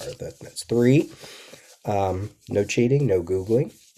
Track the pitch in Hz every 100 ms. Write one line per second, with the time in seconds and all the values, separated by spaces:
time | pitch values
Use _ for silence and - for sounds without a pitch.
0 | - - - - - - - 117 120 143
1 | - - - - - - - _ - 101
2 | 95 92 104 - - 101 101 - 120 143
3 | 135 95 87 95 95 113 156 - _